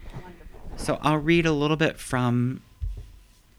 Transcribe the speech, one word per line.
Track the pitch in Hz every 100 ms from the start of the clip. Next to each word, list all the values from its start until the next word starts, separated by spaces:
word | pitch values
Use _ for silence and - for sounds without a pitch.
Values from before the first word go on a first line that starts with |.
| - - - - - - - -
So | - 139
I'll | 143 151
read | 147 170
a | 165
little | 147 147 156
bit | 156 -
from, | - 127 123 120 123 131 - - - - - - - _ _